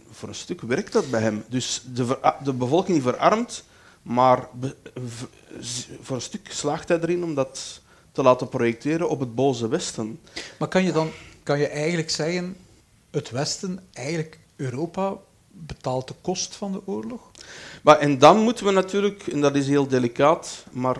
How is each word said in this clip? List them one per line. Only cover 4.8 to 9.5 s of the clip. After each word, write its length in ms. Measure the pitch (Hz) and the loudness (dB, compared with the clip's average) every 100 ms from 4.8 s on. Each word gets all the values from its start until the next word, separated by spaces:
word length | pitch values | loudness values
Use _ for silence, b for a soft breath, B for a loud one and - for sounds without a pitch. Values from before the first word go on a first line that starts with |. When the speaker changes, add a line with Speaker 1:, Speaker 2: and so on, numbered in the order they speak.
| - - 123 | -16 -12 -10
Speaker 1:
v-, 160 | 117 123 - - - | -10 -14 -18 -20 -14
z-, 280 | 120 120 - 135 | -10 -10 -10 -14
voor 140 | - 127 | -8 -8
een 60 | |
stuk 260 | - - - | -6 -12 -12
slaagt 360 | - 147 160 - | -6 -4 -2 0
hij 100 | 170 | 0
erin 220 | 165 175 | 0 -2
om 120 | 170 143 | -2 -2
dat 460 | 131 - - - b b b | -4 -6 -14 -16 b b b
te 100 | - | 2
laten 280 | 135 127 127 | 6 6 4
projecteren 600 | 131 120 117 143 160 170 | 0 0 0 -2 -2 0
op 100 | 139 | -2
het 160 | 131 113 | -4 0
boze 320 | 135 | 0